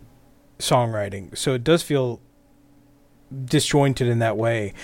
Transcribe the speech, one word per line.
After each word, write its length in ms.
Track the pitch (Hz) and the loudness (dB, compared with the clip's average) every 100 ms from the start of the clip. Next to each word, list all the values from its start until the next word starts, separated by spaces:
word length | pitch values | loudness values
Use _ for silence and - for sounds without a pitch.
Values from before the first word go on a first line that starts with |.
| - - _ _ _ - | -20 -20 _ _ _ -8
songwriting. 800 | - 127 120 110 101 101 87 - | 0 2 2 -2 -6 -8 -10 -6
So 160 | 147 | -2
it 100 | 131 | 0
does 200 | 120 165 | 2 2
feel 360 | - 143 127 127 _ _ _ _ _ - _ _ _ _ - 135 127 | 2 0 -2 -4 _ _ _ _ _ -20 _ _ _ _ -16 -12 0
disjointed 640 | 151 - 147 139 127 123 | 0 2 4 4 2 0
in 120 | 117 | 2
that 180 | 113 104 | 0 0
way, 360 | 113 117 101 - | 0 0 -4 -8